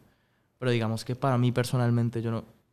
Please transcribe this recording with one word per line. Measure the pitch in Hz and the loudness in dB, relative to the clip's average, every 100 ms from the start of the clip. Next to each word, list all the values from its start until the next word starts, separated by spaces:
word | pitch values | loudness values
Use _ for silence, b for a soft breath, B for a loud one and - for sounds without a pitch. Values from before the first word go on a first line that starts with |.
| - _ _ _ _ _ | -18 _ _ _ _ _
Pero | 127 | -2
digamos | 120 110 113 - | 0 0 -4 -6
que | 123 | -4
para | 139 123 | 0 2
mí | 123 | 2
personalmente | 120 120 127 120 117 117 117 | 2 0 0 2 2 0 -2
yo | 113 | -4
no, | 113 - _ _ | -6 -8 _ _